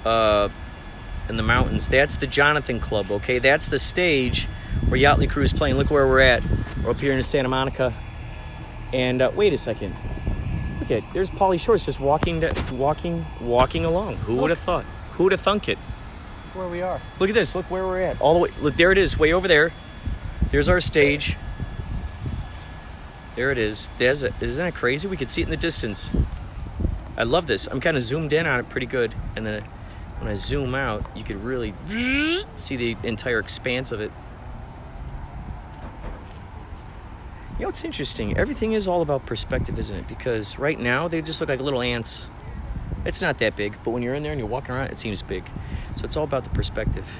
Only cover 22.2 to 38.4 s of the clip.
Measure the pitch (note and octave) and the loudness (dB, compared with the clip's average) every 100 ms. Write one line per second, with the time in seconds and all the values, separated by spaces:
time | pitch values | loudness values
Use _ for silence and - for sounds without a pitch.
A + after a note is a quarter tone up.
22.2 | - - - - - - - - - - | -6 -6 -8 -12 -12 -14 -14 -14 -16 -16
23.2 | - - C3 C3 G#2+ G#2+ - - B2 C#3+ | -12 -4 -2 0 0 -2 -6 2 2 4
24.2 | B2+ - A#2+ B2+ F3 - A#2+ C#3 F#3+ F#3 | 0 -2 -4 -2 -2 0 0 0 -2 -2
25.2 | B2+ - D3+ D#3 E3+ D#3 A#2 G2+ - - | 0 0 0 0 0 0 -2 -2 -2 2
26.2 | - - - - - - - - - - | 0 -2 -10 -10 -10 -2 -2 -2 -8 -4
27.2 | A#2 D#3 E3 G2+ - C3 E3+ D3+ A2+ D3 | 2 2 2 0 0 0 0 2 0 -2
28.2 | D3+ D3+ E3 B2+ A#2+ - B2 C3 A#2 - | 2 2 4 0 0 -4 -2 0 0 -2
29.2 | - - A2 G#2+ - - - - - - | -6 -6 -4 -6 -8 -14 -14 -14 -12 -8
30.2 | A2+ G2+ - C#3+ C3 C3 C3 G#2 - - | -4 -2 0 0 0 -2 -2 -2 -6 -8
31.2 | - G2 G#2+ C3 A2 G2+ C#3 G#3+ B3 C4+ | -8 -6 -4 -2 -4 -6 -6 -2 0 2
32.2 | D4+ F4 G#4+ - - - A#2+ A2+ A#2+ G#2+ | 2 0 -4 -6 -4 -2 -2 -2 -4 -4
33.2 | C3 A2+ G2+ - C3 B2 - A2 G#2+ - | 0 0 0 -2 0 -2 -4 -6 -6 -8
34.2 | - - - - - - - - - - | -16 -14 -14 -12 -12 -14 -14 -12 -10 -10
35.2 | - - - - - - - - - - | -12 -12 -10 -10 -12 -12 -12 -10 -10 -10
36.2 | - - - - - - - - - - | -12 -14 -14 -14 -14 -14 -14 -14 -14 -14
37.2 | - - - - G4 - E4+ - - - | -14 -14 -8 -4 -4 -4 -6 -4 -4 -2
38.2 | G#3 F#3 | -2 0